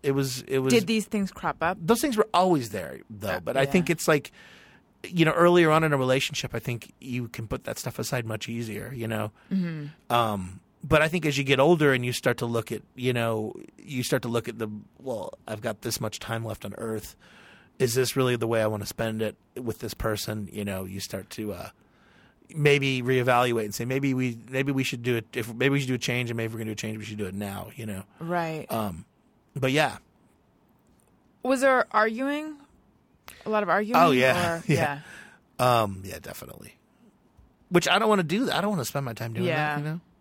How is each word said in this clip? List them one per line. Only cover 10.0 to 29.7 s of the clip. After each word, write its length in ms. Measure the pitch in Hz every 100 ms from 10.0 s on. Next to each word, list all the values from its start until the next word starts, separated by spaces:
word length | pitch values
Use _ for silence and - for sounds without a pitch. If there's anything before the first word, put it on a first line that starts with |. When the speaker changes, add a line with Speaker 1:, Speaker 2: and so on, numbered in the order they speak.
| _
Speaker 1:
Um, 480 | 120 113 101 92 95 _ _
but 180 | 139 156
I 60 | 156
think 180 | 175 156
as 100 | 139
you 60 |
get 160 | 135 131
older 320 | 143 170 147
and 120 | 127
you 80 | 120
start 260 | 120 131 120
to 80 | 120
look 260 | 117 -
at, 100 | 110 - -
you 160 | 123
know, 420 | 120 117 110 107 - - _
you 240 | - 127
start 200 | 120 135
to 60 | 120
look 200 | 123 -
at 100 | 110
the, 100 | 110 104 - -
well, 340 | 135 113 90 - -
I've 140 | 107
got 220 | 113 104
this 180 | 117 -
much 180 | 110 -
time 260 | - 113
left 200 | 113 104
on 100 | 98 -
Earth. 360 | 113 110 - - - - - - _ _
Is 160 | 127
this 220 | 120 123 135
really 180 | 127 120
the 100 | 113
way 160 | 113
I 40 | 107
wanna 200 | 107 104
spend 360 | - 113 110
it 140 | 110 - _ -
with 180 | 120 -
this 140 | 110
person? 540 | - 113 104 - 107 101
You 120 | 101
know, 200 | 101 95
you 140 | 95 95
start 300 | - 98 -
to, 220 | - 110
uh, 160 | 90 - _ _ _ _ _ _ _ _
maybe 460 | 156 147 143 139 131
reevaluate 600 | 123 131 123 123 123 113
and 100 | 107
say, 100 | - 117
"Maybe 260 | 131 139
we, 260 | 127 127 117 117
maybe 220 | 131 139
we 120 | 135
should 180 | 127 123
do 140 | 120 117
it. 80 | 110
If, 160 | 131 113
maybe 160 | 117 135
we 100 | 139
should 80 | 131
do 60 |
a 40 | 123
change, 300 | - 123 120
and 60 | 117
maybe 160 | 113
we're 60 | 113
gonna 80 | 110
do 20 |
a 40 | 104
change, 220 | 107 110
we 60 |
should 120 | 104 107
do 80 | 95
it 80 |
now," 340 | 95 101 98 90 -
you 100 | 107
know? 180 | 95 - _
Speaker 2:
Right. 460 | 165 175 165 156 -
Speaker 1:
Um, 360 | 117 104 82 - _ _ _ _ 139
but 160 | 131